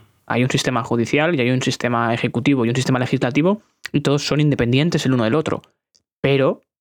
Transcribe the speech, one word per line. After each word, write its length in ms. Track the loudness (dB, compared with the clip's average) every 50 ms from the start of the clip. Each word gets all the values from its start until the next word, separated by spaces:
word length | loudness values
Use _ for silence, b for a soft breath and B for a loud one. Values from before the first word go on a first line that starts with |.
| -10 _ _ _ _
Hay 180 | -4 -2 0 0
un 60 | 0
sistema 360 | 0 0 0 0 -2 -2 -2
judicial 500 | -2 -2 -2 0 0 0 0 2 2 0
y 60 | 0
hay 100 | 0 0
un 100 | 0 0
sistema 520 | 0 -2 -4 -2 -2 -2 0 0 0 0 -2
ejecutivo 520 | -2 -2 -2 -4 -2 0 2 2 2 2
y 40 | 0
un 60 | 0 0
sistema 200 | 0 0 0 0
legislativo 600 | 0 0 -2 -2 -2 -2 0 0 0 0 0 -2 -6 _ _ _ _ -6
y 80 | -4 -2
todos 240 | 0 0 0 0 0
son 140 | 0 0 2
independientes 680 | 2 2 2 2 0 2 2 2 2 2 0 0 0
el 80 | 0 0
uno 120 | 2 0
del 100 | 0 0
otro. 260 | 0 -2 -2 -4 -6 -8 _ _ _ _ _ _ _ _ _ _ _
Pero 400 | 0 0 2 2 2 0 0 -2 _ _ _ _